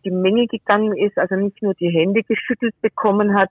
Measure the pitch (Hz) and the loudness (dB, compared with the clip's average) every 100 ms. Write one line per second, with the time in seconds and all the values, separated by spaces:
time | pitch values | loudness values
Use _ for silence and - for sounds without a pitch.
0 | 196 185 185 220 240 226 - 208 214 196 | -2 -2 0 0 -2 -4 0 0 0 0
1 | 208 - 190 190 202 - 208 190 175 165 | -2 0 -2 -2 -2 -2 -4 -2 0 2
2 | 175 202 220 220 - 240 240 - 220 - | 2 0 -2 -4 -4 -4 -4 -4 -4 -2
3 | 214 202 208 202 - | 0 2 2 2 0